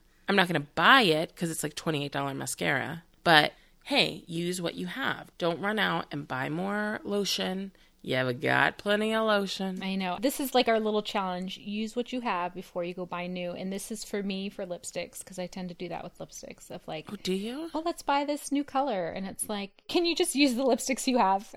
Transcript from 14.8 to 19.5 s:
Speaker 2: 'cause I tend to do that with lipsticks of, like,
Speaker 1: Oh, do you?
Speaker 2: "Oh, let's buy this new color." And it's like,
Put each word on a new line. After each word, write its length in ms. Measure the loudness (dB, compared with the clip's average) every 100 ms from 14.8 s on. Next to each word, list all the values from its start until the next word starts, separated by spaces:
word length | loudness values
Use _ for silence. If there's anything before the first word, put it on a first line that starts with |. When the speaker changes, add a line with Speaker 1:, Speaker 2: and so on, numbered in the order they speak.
| -8 -8 -10 -12
Speaker 2:
'cause 160 | -14 -10
I 80 | -8
tend 220 | -8 -10
to 60 | -8
do 120 | -8
that 160 | -8
with 140 | -10 -12
lipsticks 520 | -14 -14 -16 -18 -14
of, 160 | -14 -10
like, 200 | -10 -10
Speaker 1:
Oh, 20 | -8
do 100 | -2
you? 360 | -2 -2 -8 -6
Speaker 2:
"Oh, 80 | -6 -4
let's 160 | -4
buy 240 | 0 0 2
this 260 | -4 -2
new 140 | -2 0
color." 420 | 0 0 0 -2
And 180 | -4 -8
it's 220 | -8
like, 240 | -6